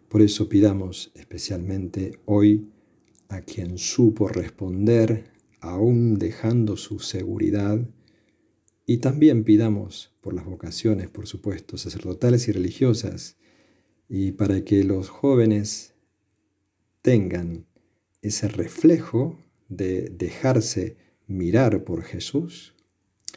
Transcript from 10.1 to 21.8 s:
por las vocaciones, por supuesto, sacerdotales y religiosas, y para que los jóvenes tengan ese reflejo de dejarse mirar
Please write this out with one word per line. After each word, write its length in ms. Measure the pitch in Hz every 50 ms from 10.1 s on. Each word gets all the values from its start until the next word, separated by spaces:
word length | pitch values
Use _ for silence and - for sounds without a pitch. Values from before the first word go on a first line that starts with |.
| _ _
por 120 | - 92
las 120 | 87 87 78
vocaciones, 680 | 87 92 82 - 85 - - - 110 107 95 92 92
por 160 | - - -
supuesto, 500 | - - 92 - 104 92 82 - - -
sacerdotales 720 | - - - - 85 - 90 85 - 120 123 123 120 -
y 60 | 113
religiosas, 840 | 95 90 90 95 - - 135 127 107 - - 95 90 87 - - - _ _ _ _ _ _ _ _ _ _ _ _ _ _ -
y 240 | - 98 98 98
para 320 | 95 - 104 98 98 95 -
que 200 | - 104 98 95
los 240 | 95 98 95 95 -
jóvenes 840 | - - - 139 135 120 113 113 104 104 107 110 - - - - _ _ _ _ _ _ _ _ _ _ _ _ _ _ _ _ _ _ _ _ _ _
tengan 640 | - 123 127 107 95 90 90 87 87 85 85 82 - _ _ _ _ _ _ _ _ _ _ _
ese 260 | - 107 107 - - 101
reflejo 880 | - - - - - - - 160 165 165 - - - 117 139 165 - - - _ _ _ _ -
de 400 | 92 90 98 92 92 95 - -
dejarse 880 | 87 87 90 85 - - - 131 127 120 107 - - 95 92 - - _ _ _ _ _ _
mirar 580 | - 98 92 87 85 98 123 135 113 95 90